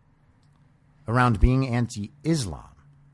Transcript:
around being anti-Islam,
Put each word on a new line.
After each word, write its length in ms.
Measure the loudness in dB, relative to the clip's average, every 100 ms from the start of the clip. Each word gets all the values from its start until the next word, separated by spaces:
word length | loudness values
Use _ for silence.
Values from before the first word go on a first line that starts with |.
| _ _ _ _ _ _ _ _ _ _ -2
around 320 | 2 2 4
being 280 | 4 4 0
anti-Islam, 1080 | -2 -4 -6 -14 -8 -4 -2 -4 -10 -16 -20 -20 _ _